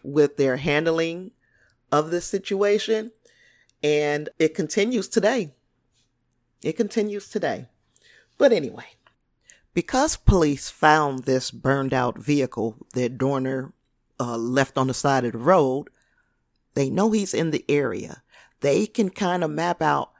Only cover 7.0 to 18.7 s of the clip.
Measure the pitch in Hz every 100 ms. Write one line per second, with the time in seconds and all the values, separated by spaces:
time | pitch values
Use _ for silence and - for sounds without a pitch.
7 | 208 202 - 208 165 92 123 _ _ _
8 | _ _ _ _ 285 214 139 - - _
9 | _ _ _ _ _ - _ - - 262
10 | 302 - - 190 156 139 - - 156 156
11 | 147 135 127 131 - 117 131 139 135 135
12 | 123 - 139 147 131 - 110 110 - -
13 | 123 127 131 139 131 135 131 _ _ _
14 | _ _ 120 120 117 131 135 - 131 127
15 | 147 135 120 110 123 185 135 135 147 _
16 | _ _ _ _ _ _ _ - 135 175
17 | 214 220 196 - 165 147 - 147 135 95
18 | - - _ - - _ 143